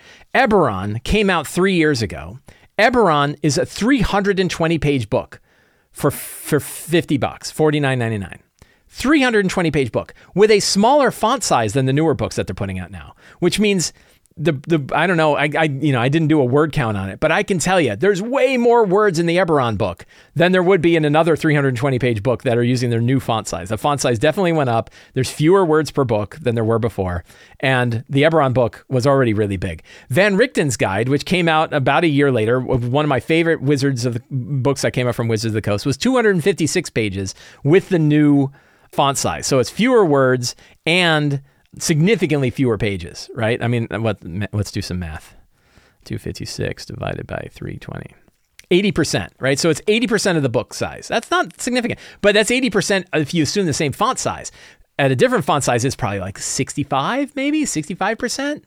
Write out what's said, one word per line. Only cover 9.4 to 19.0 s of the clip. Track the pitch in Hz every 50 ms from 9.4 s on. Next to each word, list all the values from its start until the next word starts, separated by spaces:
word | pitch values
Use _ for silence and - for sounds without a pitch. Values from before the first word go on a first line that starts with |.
| 202 180
twenty | - 196 175 160
page | - 151 131 107
book | - 107 85 - - - - - -
with | 180 214 214
a | 220 196
smaller | - - - 190 214 247 294 302 262 202
font | - - 220 220 269 226 -
size | - 151 123 113 104 101
than | 135 131
the | 135 135
newer | 147 165 156 131
books | - 107 92 -
that | 113 92
they're | - 92
putting | - 104 98 92
out | 92 87 90
now, | 98 80 71 69 - _ - - - -
which | 175 175 - 185
means | 214 202 196 175 - - - _ _ _ _ _ _ _ _ -
the, | 147 170 147 131 -
the, | 156 165 151 135 117 -
I | 143 165
don't | 190 180
know, | 160 160 151 -
I, | - 147 151 143
I, | 156 160
you | 151 135 135 156 147
know, | 135 117
I | 120
didn't | 139 143 165 156 147
do | 160 151
a | 127
word | 123 131 147 165 151
count | - 151 127 110 104
on | 95 98 98
it, | 101 -
but | 156 156
I | 165 202 -
can | - 196 156
tell | - 180 190 180
you | 147 113 101
there's | 107 180 202 202 170
way | 214 233 269 262 254 269 262
more | 240 240 233 233 240 220
words | 180 180 208